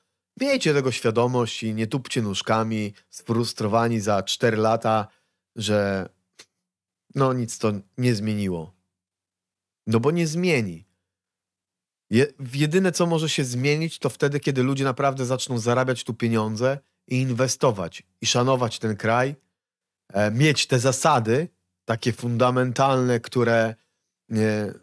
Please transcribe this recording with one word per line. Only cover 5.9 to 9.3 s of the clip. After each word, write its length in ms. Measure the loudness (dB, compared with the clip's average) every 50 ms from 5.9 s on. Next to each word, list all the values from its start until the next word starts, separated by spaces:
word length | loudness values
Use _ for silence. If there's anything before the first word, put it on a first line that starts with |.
| 0 -2 -4 -8 _ _ _ _ _ -20 -20 _ _ _ _ _ _ _ _ _ _ _ _ _ -2
no, 180 | 0 2 2 2
nic 240 | 0 -4 -6 -6 -2
to 160 | -2 -2 -2 -2 -8 _ _ -2
nie 180 | 0 0 0
zmieniło. 640 | 0 0 -2 -2 -2 -2 -2 -2 -4 -6 -10 -16 _ _ _ _ _ _ _ _ _ _ _